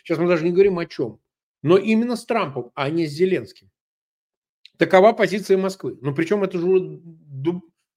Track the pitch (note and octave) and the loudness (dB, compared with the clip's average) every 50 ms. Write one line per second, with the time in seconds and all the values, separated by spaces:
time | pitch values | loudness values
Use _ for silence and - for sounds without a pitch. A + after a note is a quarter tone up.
0 | _ - E3+ D3 E3+ F3 F3+ E3 D#3 F3 F3 F3 G3 G3+ F#3+ E3+ E3+ E3 - - | _ -6 -4 -2 0 2 2 2 0 0 2 4 4 4 2 0 -6 -8 -6 -6
1 | C3+ A2+ G#2+ - _ _ _ _ _ _ _ _ - C#3+ F3 G3+ G3+ G#3+ A3 A3 | -6 -6 -8 -12 _ _ _ _ _ _ _ _ 0 2 2 4 4 2 0 0
2 | A#3 A#3+ B3 A3 - - A#3+ A3+ F#3+ D#3 C3+ C#3 A#2+ - _ - C#3 C#3 D#3+ E3+ | 0 -2 -4 -6 -6 -4 -2 -2 -2 -4 -6 -10 -12 -10 _ -6 -4 -4 -2 -2
3 | E3 D3+ C#3+ D3 F3+ F#3+ F#3 C#3+ A2+ - - - _ G2 _ _ _ _ _ _ | -4 -4 0 0 0 0 0 -2 -4 -8 -16 -20 _ _ _ _ _ _ _ _
4 | _ _ _ _ _ _ _ _ _ _ _ _ _ - _ _ E3+ D#3+ - F#3 | _ _ _ _ _ _ _ _ _ _ _ _ _ -20 _ _ 0 4 6 6
5 | F#3 A3 A#3 A3+ G#3+ E3+ F3 G#3+ F#3 - G3 F#3+ F#3+ F#3+ F#3+ - - C#3 - - | 6 6 4 4 0 -2 -2 -6 -2 0 0 0 0 -2 -6 -6 -10 -12 -10 -6
6 | B2+ C#3+ C#3 D3+ E3 E3 G#3 G#3 G3 F#3 F#3 F3+ E3+ F3+ F#3+ F#3 F#3 D#3 D#3 D3 | -6 -6 -4 -2 -2 -2 0 -2 -2 -2 -4 -4 0 2 2 2 0 -2 -8 -16
7 | E3+ E3+ E3 D#3+ D#3+ D3 C#3+ C3+ C3+ E3 F3+ F3+ - _ _ _ _ _ _ | -20 -20 -20 -20 _ -18 -14 -6 -4 -4 -4 -4 -10 _ _ _ _ _ _